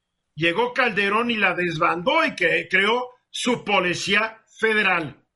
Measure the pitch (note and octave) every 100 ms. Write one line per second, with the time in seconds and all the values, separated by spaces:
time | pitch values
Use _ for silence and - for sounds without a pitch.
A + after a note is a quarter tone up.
0 | _ _ _ - E3 E3+ A#3+ B3+ C4+ G3
1 | G3+ G#3+ A#3+ A3+ G3 F3 F3 D#3 E3 E3+
2 | F3+ D#4+ D#4+ - E3+ E3 E3+ F#3 G3+ A#3+
3 | B3+ - _ - B3 A#3 - G3 F3+ D#3
4 | E3 G3+ A3 A3 _ - A3 G#3+ G3 F3
5 | D3+ - _